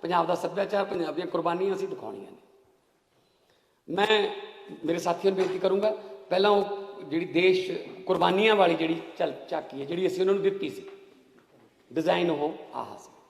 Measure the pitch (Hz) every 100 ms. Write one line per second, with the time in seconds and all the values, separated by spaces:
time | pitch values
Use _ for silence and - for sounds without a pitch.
0 | 170 175 165 175 175 165 196 202 190 190
1 | 156 147 175 170 165 175 196 185 190 -
2 | 110 101 98 - _ _ _ _ _ _
3 | _ _ _ _ _ _ _ _ - 175
4 | 214 214 196 - - - - - 156 170
5 | 175 170 196 190 180 - 190 196 214 214
6 | - - - 180 202 202 196 - - -
7 | 147 160 170 147 185 185 185 175 - -
8 | - 180 175 185 220 208 175 165 160 165
9 | - - 160 135 - 160 - 135 139 170
10 | 185 180 185 196 190 190 143 - - -
11 | - - _ _ _ _ _ _ _ 131
12 | 160 175 175 147 151 160 - 123 104 98
13 | - -